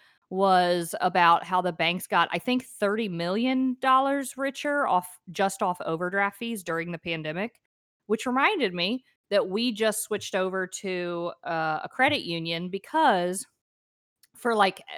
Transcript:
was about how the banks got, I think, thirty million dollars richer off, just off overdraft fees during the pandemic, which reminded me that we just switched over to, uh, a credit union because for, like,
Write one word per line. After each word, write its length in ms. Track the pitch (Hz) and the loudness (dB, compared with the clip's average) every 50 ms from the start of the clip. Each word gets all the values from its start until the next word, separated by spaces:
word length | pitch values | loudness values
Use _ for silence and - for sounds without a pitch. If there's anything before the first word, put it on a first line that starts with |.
| _ _ _ _ _ _ | _ _ _ _ _ _
was 680 | 185 190 196 190 185 180 180 175 175 175 165 165 - - | 0 2 4 6 6 6 6 4 2 2 0 -4 -4 -2
about 420 | - 185 175 185 175 170 170 - - | -2 0 4 6 6 6 6 6 4
how 180 | 175 185 185 | 0 0 0
the 120 | 180 175 165 | 0 0 -2
banks 340 | - 160 170 175 180 - | 0 0 0 0 -2 -4
got, 220 | - 202 175 170 - | 0 2 2 2 2
I 80 | - 175 | 0 -4
think, 260 | - 254 247 254 247 | -2 -2 -2 -2 -4
thirty 440 | - - - 208 196 208 214 233 196 | -8 -4 -2 0 0 0 0 -2 -4
million 680 | 175 170 170 175 190 220 240 254 262 262 262 262 247 - | -4 -4 -2 -2 0 0 0 0 0 0 0 0 -2 0
dollars 560 | - 262 262 262 269 269 277 285 269 247 - | 2 4 4 4 4 2 0 -2 -4 -6 -6
richer 500 | 262 269 277 269 - - 294 285 285 269 | -4 -4 -4 -4 -4 -4 -2 0 0 0
off, 320 | - 156 185 180 - - - _ - | 2 2 0 0 -4 -12 -20 _ -14
just 300 | 160 - 196 196 - - | -4 -2 -2 -2 0 -2
off 200 | 214 185 175 - | -2 -2 -2 -4
overdraft 560 | - - 160 160 180 180 190 196 196 202 - | -4 -4 -4 -2 -2 -2 0 0 0 0 -2
fees 260 | - 233 233 233 202 175 | -6 -6 -6 -6 -6 -6
during 280 | 175 165 165 165 175 | -4 -4 -4 -4 -6
the 60 | 170 | -8
pandemic, 640 | 160 - 175 165 160 156 156 160 175 208 240 - _ _ _ _ _ _ _ _ _ _ | -8 -6 -6 -6 -4 -6 -6 -6 -6 -6 -8 -10 _ _ _ _ _ _ _ _ _ _
which 180 | - 214 226 - | -4 -2 -2 -2
reminded 480 | 254 247 262 285 370 440 339 254 190 175 | -2 0 2 2 2 2 0 -2 -2 -2
me 300 | 175 170 190 240 254 - _ _ _ _ _ | -2 -2 -2 -2 -4 -8 _ _ _ _ _
that 200 | 196 196 160 190 | 0 0 0 0
we 220 | 185 220 240 254 | -2 -2 -2 -2
just 320 | 220 196 220 220 208 - - | 0 0 0 0 0 -2 -4
switched 320 | - 214 202 - - - | -4 -6 -6 -4 -4 -2
over 320 | 190 185 185 185 190 185 | -2 0 0 -2 -4 -4
to, 640 | 180 - - - 190 185 180 175 175 175 170 170 175 - - - | -4 -8 -8 -6 -4 -4 -4 -4 -4 -4 -4 -6 -6 -8 -8 -8
uh, 360 | - 170 160 160 156 156 151 - | -6 -4 -2 -2 -2 -2 -4 -6
a 60 | - | -8
credit 320 | - - 262 294 302 226 | -2 0 2 2 2 -2
union 480 | - 170 170 165 165 165 170 165 180 180 | -4 -6 -6 -4 -4 -4 -4 -4 -4 -6
because 760 | 185 196 - - - 311 320 269 208 180 175 180 185 196 - - _ _ _ _ _ _ _ _ _ _ _ _ _ _ _ _ _ | -8 -10 -10 -4 0 4 4 6 4 4 2 0 -2 -4 -8 -12 _ _ _ _ _ _ _ _ _ _ _ _ _ _ _ _ _
for, 200 | - - 240 226 | -4 -2 0 4
like, 260 | 208 196 196 185 - - - 76 | 4 4 4 2 -4 -12 -14 -14